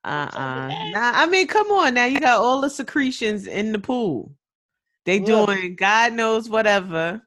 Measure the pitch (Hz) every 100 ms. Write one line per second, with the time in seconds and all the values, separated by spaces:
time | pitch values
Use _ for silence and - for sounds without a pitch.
0 | - 147 143 - 135 131 131 131 - 196
1 | 240 240 330 381 320 427 415 403 302 247
2 | 240 277 302 226 233 262 277 277 254 302
3 | 262 254 220 208 190 139 214 214 202 254
4 | 214 123 - 143 _ _ _ _ _ _
5 | - 196 196 220 208 196 180 180 190 220
6 | 233 233 226 220 226 220 214 202 185 165
7 | 165 214